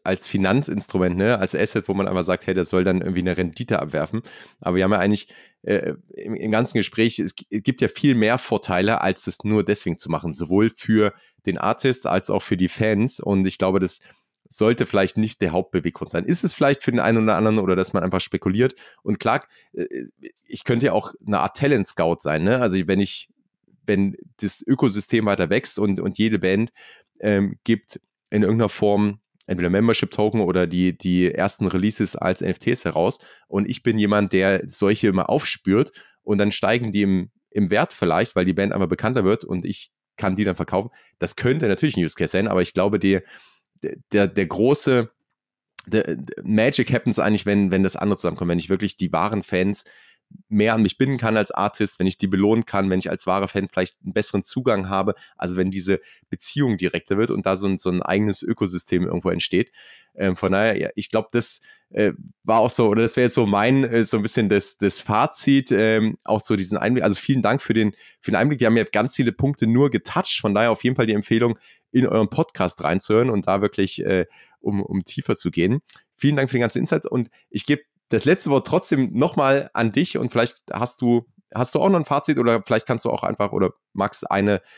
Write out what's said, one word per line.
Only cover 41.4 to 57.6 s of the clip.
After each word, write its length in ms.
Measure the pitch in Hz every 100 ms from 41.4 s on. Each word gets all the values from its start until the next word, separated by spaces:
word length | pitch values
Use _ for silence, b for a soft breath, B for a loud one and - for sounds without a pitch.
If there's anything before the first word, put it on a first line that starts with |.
| 123 147 113
natürlich 300 | 95 151 90
ein 60 |
Use 120 | 82 -
Case 180 | 82
sein, 140 | 92 107
aber 140 | 92
ich 140 | 87 92
glaube, 240 | 98 101
die, 200 | 98 95 B B B B B _
der, 140 | - - _
der, 160 | 104 98
der 180 | 101 90
große, 640 | 95 120 143 - 123 110 _ _ _ _ _ _ - -
der, 280 | 107 - 69
der 280 | - -
Magic 500 | - 107 120 135 123
happens 240 | 127 123 104
eigentlich, 300 | 92 104 104
wenn, 240 | 101 95
wenn 100 | 95
das 140 | 95 -
andere 220 | 101 98
zusammenkommt, 340 | 87 80 87
wenn 80 | 87
ich 100 | 80
wirklich 260 | 95 104 -
die 160 | 90
wahren 300 | 80 101 107
Fans 440 | - 90 95 104 - b b b _ - -
mehr 280 | 107 110 113
an 60 |
mich 160 | 101 -
binden 200 | 135 131
kann 180 | 113 110
als 160 | 101
Artist, 480 | - 101 - 104 -
wenn 80 | 92
ich 100 | -
die 100 | 95
belohnen 380 | 95 101 113 -
kann, 240 | 98 98
wenn 100 | 92
ich 100 | 90
als 180 | 90 -
wahrer 220 | 98 98
Fan 180 | 101 95
vielleicht 300 | - 92 -
einen 120 | 95
besseren 320 | 104 - 101 -
Zugang 420 | 131 127 101 92
habe, 260 | 95 98 - B B
also 220 | 87 90
wenn 140 | 92
diese 280 | 95 90 95 b b b
Beziehung 480 | 87 - 143 131 104
direkter 400 | 90 87 - 98
wird 140 | 117
und 140 | 101 95
da 120 |
so 100 | 95